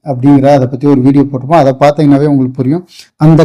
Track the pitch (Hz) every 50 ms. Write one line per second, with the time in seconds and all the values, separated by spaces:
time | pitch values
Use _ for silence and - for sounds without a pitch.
0 | - 160 135 123 123 143 143 139 135 139 143 139 127 127 139 120 131 143 143 127
1 | 123 135 135 143 139 139 135 127 123 135 165 165 139 135 131 131 143 147 147 160
2 | 156 143 143 139 147 151 143 135 131 127 127 135 127 127 151 175 180 _ - -
3 | - _ _ - 151 156 165 156